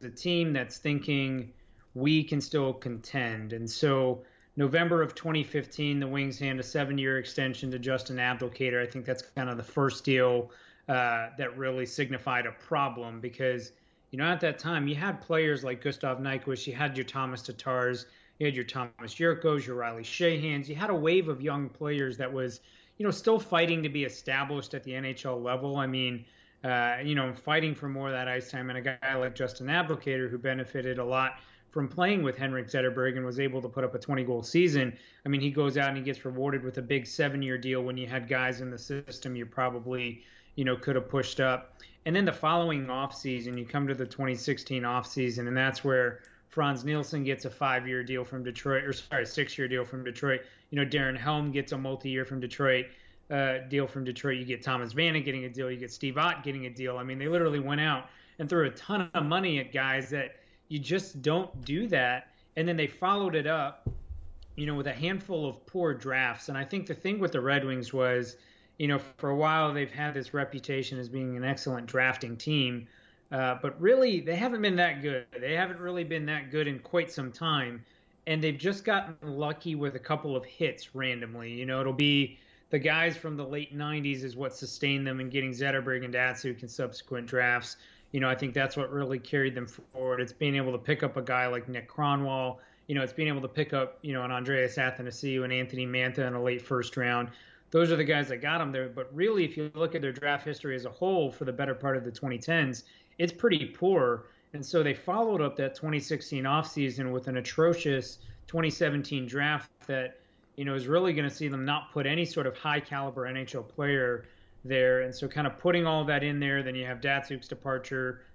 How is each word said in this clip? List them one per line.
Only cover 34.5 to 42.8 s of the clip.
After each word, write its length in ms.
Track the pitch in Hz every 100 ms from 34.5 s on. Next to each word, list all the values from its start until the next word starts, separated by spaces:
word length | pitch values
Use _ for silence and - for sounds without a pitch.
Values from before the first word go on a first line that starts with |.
| 165 175 143 127 - - - 139
I 40 |
mean, 100 | 139
he 120 | 143
goes 260 | 143 139 143
out 100 | 139
and 100 | 135
he 60 |
gets 220 | 131 131 131
rewarded 380 | 127 139 135
with 140 | 127 131
a 40 |
big 260 | 120 139 117
seven-year 500 | - 143 139 135 127
deal 240 | 131 127
when 140 | 127 127
you 120 | 120
had 200 | 131 117
guys 320 | 131 127 123
in 100 | 127
the 80 | 117
system 580 | - 139 143 117 131 123
you 100 | 117
probably, 800 | 131 127 123 123 127 120 117 - - - -
you 100 | 131
know, 100 | 123
could 200 | - 131
have 120 | 127
pushed 320 | 139 127 -
up. 400 | 131 127 - - - - 160
And 100 | 185
then 100 | 185
the 80 |
following 540 | - 156 170 170 147